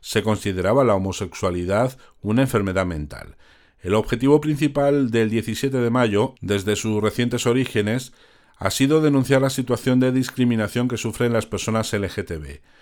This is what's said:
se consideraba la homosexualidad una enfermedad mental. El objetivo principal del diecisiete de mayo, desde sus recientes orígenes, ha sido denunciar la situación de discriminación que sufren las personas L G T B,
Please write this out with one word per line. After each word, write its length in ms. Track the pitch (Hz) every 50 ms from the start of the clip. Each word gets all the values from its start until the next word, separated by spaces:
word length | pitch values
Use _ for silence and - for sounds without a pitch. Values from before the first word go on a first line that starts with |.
se 220 | - - - 110 98
consideraba 600 | 110 107 95 - 101 95 92 87 95 117 139 135
la 100 | 117 101
homosexualidad 1040 | 95 95 95 92 - 104 90 - - - 92 90 90 87 90 98 107 123 131 131 - - - _ _ -
una 200 | 101 110 123 135
enfermedad 440 | 127 - 110 101 98 90 95 92
mental. 480 | 90 85 76 76 69 69 - - - - - - _ - _ _ _ _ _
El 140 | - 90 98
objetivo 460 | 113 107 - 123 113 127 135 147 151
principal 720 | 147 151 151 135 151 143 139 147 143 143 143 143 135 120
del 180 | 113 117 113 107
diecisiete 500 | 110 113 104 - 110 - - 135 135 127
de 120 | 120 117
mayo, 440 | 117 127 123 113 101 101 113 - - _
desde 360 | - - 101 98 95 107 104
sus 260 | 101 - 110 107 104 104
recientes 440 | 107 - - 120 120 120 117 -
orígenes, 680 | 123 120 131 131 - - 113 104 104 113 131 131 - - _ _ _ _ _ _ _ _ _
ha 120 | 95 98
sido 320 | - - 135 135 156 156 156
denunciar 400 | 151 143 135 131 107 135 131 131
la 80 | 135
situación 480 | 131 - 123 120 123 107 - 131 127 127
de 140 | 127 131 127
discriminación 760 | 131 127 - - - 127 120 120 110 107 101 - 123 123 123
que 80 | 120
sufren 360 | 110 - 117 107 - 127 120 117
las 140 | 113 104
personas 460 | - - 98 - - 110 110 107 - -
L 160 | 104 98 92
G 160 | - - -
T 140 | - 85 78
B, 240 | 73 69 69 - - _ _ _